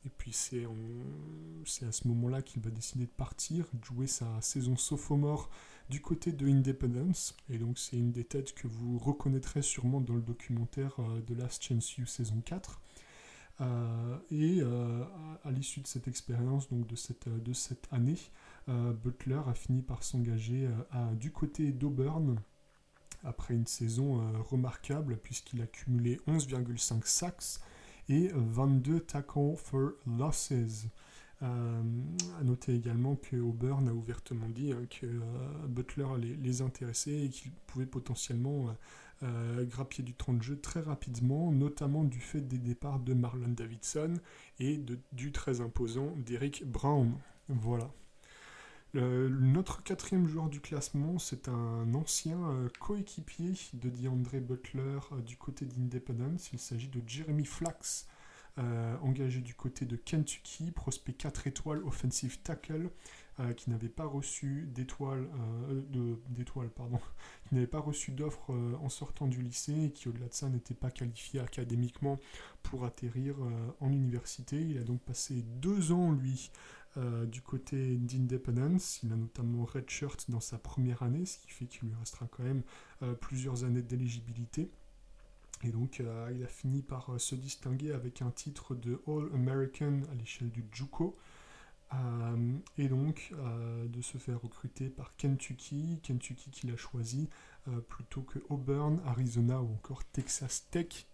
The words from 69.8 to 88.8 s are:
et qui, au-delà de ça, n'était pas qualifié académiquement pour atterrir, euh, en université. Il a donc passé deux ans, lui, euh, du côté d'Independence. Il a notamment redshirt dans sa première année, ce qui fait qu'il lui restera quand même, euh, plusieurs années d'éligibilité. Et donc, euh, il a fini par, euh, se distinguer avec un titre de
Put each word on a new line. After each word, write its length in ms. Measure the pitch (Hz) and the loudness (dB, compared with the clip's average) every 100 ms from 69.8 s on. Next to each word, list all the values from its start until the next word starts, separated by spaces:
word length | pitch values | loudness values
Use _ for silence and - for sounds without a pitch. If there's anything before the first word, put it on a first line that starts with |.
et 80 | 156 | 2
qui, 160 | 143 123 | 0 -6
au-delà 200 | 117 120 | -4 -4
de 60 | |
ça, 140 | - 139 | -4 0
n'était 260 | 123 - | 0 -2
pas 160 | 123 127 | -2 -2
qualifié 500 | - 120 113 - 135 | -2 -4 -4 -6 -4
académiquement 800 | 123 - 120 120 123 - 139 139 - - - - | -4 -4 0 2 2 2 0 0 -4 -16 -16 -8
pour 220 | - 131 | -6 -2
atterrir, 520 | 123 - 123 120 131 139 | -4 -2 -4 -2 -2 -2
euh, 320 | 123 117 117 - | -2 -2 -4 -2
en 120 | 135 | 2
université. 680 | 139 131 120 - - 123 143 | 4 4 2 -4 -10 -4 0
Il 180 | 160 143 | 0 0
a 40 | |
donc 200 | 117 123 | 0 -2
passé 420 | - 123 - 127 117 120 | -2 -4 -2 -2 -2 -2
deux 320 | 156 202 160 | 2 4 6
ans, 180 | 175 180 | 6 6
lui, 400 | 147 131 131 - - - - - - | 6 4 -2 -4 -14 -18 -18 -12 -4
euh, 300 | 123 117 117 | -2 0 -2
du 160 | 120 | -4
côté 540 | - 131 - 139 131 123 | -4 -4 -2 0 2 4
d'Independence. 1080 | 120 131 127 127 131 120 139 180 - - | 2 2 2 2 2 2 6 4 2 -4
Il 80 | 117 | 0
a 40 | 113 | 0
notamment 500 | 110 - 117 120 117 | -2 -2 0 2 0
redshirt 640 | 139 - - 143 - - | -2 -4 -4 -4 -4 -2
dans 80 | 117 | -2
sa 180 | - 120 | -2 -6
première 460 | - - 127 120 | -6 2 2 4
année, 220 | 123 139 185 | 2 2 0
ce 120 | - | -4
qui 120 | - | -14
fait 160 | - 120 | -10 -10
qu'il 240 | - 113 | -6 -4
lui 40 | |
restera 320 | 113 117 - 120 | -4 -6 -8 -10
quand 160 | - | -4
même, 200 | 127 135 123 - - - | 0 0 -2 -10 -20 -8
euh, 120 | 127 | -4
plusieurs 480 | 123 - 131 131 123 | -4 -4 -4 -2 0
années 200 | 123 120 | 2 2
d'éligibilité. 920 | 120 123 123 117 117 117 117 - 175 - - - - - - - - - | 2 0 0 -2 -6 -8 -6 -2 -4 -6 -20 -20 -20 -20 -20 -20 -16 -4
Et 60 | 120 | -2
donc, 300 | 113 127 - | 0 -2 -2
euh, 320 | 117 113 117 | -6 -4 -6
il 80 | 127 | -6
a 40 | 123 | -6
fini 340 | - 131 135 | -4 0 0
par, 280 | 135 131 127 | -2 -8 -4
euh, 80 | 123 | -4
se 160 | - | -2
distinguer 580 | 127 135 - 131 131 151 | -4 -6 -8 -2 -2 -2
avec 300 | 139 123 - | -4 -4 -4
un 80 | 123 | -4
titre 440 | - - 143 - | -4 -6 -8 -6
de 260 | 123 | -4